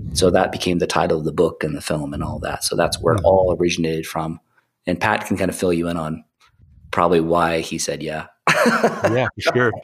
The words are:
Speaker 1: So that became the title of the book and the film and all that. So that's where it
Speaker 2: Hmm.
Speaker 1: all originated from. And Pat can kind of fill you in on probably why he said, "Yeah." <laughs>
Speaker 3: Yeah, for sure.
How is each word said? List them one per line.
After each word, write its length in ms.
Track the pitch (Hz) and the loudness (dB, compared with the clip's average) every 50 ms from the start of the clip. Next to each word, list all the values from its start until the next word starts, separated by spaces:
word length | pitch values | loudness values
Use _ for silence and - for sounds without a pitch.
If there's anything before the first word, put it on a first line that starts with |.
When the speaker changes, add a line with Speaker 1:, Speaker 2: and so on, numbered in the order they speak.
| - - - | -8 -6 0
Speaker 1:
So 160 | - 98 90 | 2 4 4
that 200 | 87 95 92 - | 6 4 2 2
became 280 | - - - 92 90 85 | 0 -2 -2 0 0 0
the 80 | 87 | 0
title 320 | 87 - - 80 90 85 80 | 0 2 0 2 2 0 0
of 80 | 76 | 0
the 60 | 78 | -2
book 300 | 73 80 85 80 - - | 2 2 2 2 2 -4
and 140 | - 78 73 | -6 -6 -6
the 60 | 71 | -6
film 320 | - - - 76 73 71 71 | -4 -4 -4 -4 -4 -6 -6
and 100 | 73 80 | -6 -6
all 140 | - - 78 | -6 -6 -6
that. 260 | - - - - - | -6 -6 -6 -6 -6
So 100 | - - | -4 0
that's 240 | - 85 82 - - | 0 0 0 0 0
where 160 | - 82 80 | 0 0 0
it 60 | - | 4
Speaker 2:
Hmm. 60 | 85 | 4
Speaker 1:
all 300 | 98 95 95 92 90 87 80 | 4 4 4 4 2 2 0
originated 460 | 90 87 - - 82 80 80 80 80 | 0 0 0 0 -2 -2 -2 -4 -6
from. 340 | - - 82 80 80 80 - _ _ _ _ _ _ _ _ _ | -6 -6 -6 -4 -6 -8 -10 _ _ _ _ _ _ _ _ _
And 120 | 90 87 - | -4 -4 0
Pat 280 | - 110 104 104 - | 0 0 0 -2 -2
can 100 | - 101 | -4 -2
kind 140 | 92 98 90 | -2 -2 -4
of 60 | 82 | -2
fill 160 | - 98 90 | -2 0 0
you 160 | 87 85 85 85 | 2 0 0 -2
in 100 | 85 85 | -4 -4
on 260 | 78 78 80 - - _ _ _ _ _ _ _ - _ - - - - | -4 -4 -6 -8 -10 _ _ _ _ _ _ _ -20 _ -20 -20 -14 -4
probably 300 | - 98 87 85 90 82 | 0 2 4 4 4 4
why 400 | 82 82 85 85 82 82 82 82 | 4 4 2 2 2 2 0 -2
he 180 | 80 - 82 80 | -4 -4 -6 -6
said, 240 | - - 76 71 | -4 -4 -6 -6
"Yeah." 240 | 76 78 78 78 - - _ _ _ | -6 -6 -6 -8 -10 -12 _ _ _
<laughs> 0 | - | 0
Speaker 3:
Yeah, 800 | - 640 587 240 - - - 208 - - - 180 113 127 127 107 - | 2 2 2 2 2 2 0 0 0 0 -2 0 2 0 0 -2 -4
for 200 | 107 - 165 - | -2 -2 0 2
sure. 180 | 123 123 117 - - | 4 2 2 0 -2